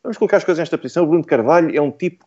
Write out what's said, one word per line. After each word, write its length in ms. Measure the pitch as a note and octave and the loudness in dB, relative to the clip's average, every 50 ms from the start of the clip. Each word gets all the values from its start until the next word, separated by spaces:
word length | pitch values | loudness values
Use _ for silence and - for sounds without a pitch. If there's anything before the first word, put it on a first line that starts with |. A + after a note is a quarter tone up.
| _ | _
vamos 140 | B3+ A3 | -12 -4
colocar 220 | - A3+ G3 - F#3+ | -4 -2 0 2 0
as 60 | - | 2
coisas 160 | - F3 D#3 | 0 -2 -2
nesta 180 | E3+ D3+ - - | -2 -4 -6 -6
posição, 260 | - B2+ - F3 F3 | -8 -6 -2 -2 0
o 20 | |
Bruno 160 | D3+ D#3+ E3+ D#3 | 2 2 0 0
de 60 | - | 0
Carvalho 480 | D3+ B2+ A2 B2 D#3+ F3 E3+ - - | 0 0 2 4 4 2 2 2 0
é 40 | D3 D3 | -2 -2
um 80 | C#3+ | -2
tipo 340 | - - F3+ F3 E3+ _ _ | -4 -6 -6 -6 -6 _ _